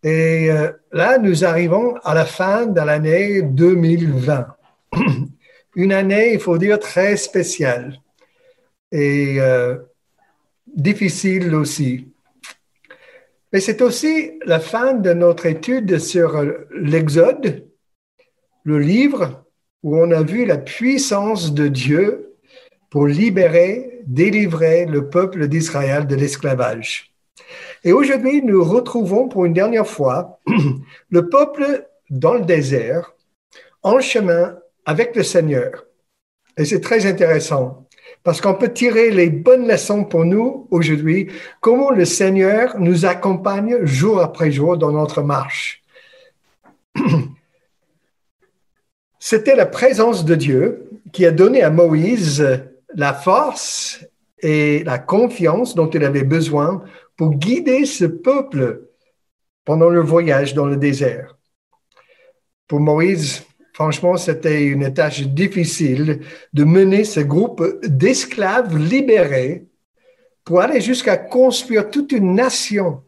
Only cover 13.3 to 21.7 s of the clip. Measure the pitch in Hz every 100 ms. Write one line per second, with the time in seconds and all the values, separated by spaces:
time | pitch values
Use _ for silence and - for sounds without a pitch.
13.3 | _ _ 196 190 214 247 240 302 320 -
14.3 | - - 160 - 226 262 254 185 170 175
15.3 | 170 175 156 - 262 202 170 - 185 165
16.3 | 156 147 - - - 151 160 156 147 170
17.3 | 294 262 139 - _ _ _ _ _ _
18.3 | _ _ _ 156 151 143 208 285 269 165
19.3 | 127 _ _ _ _ 156 156 170 160 156
20.3 | 208 233 151 135 - 240 269 - 202 202
21.3 | 214 165 147 147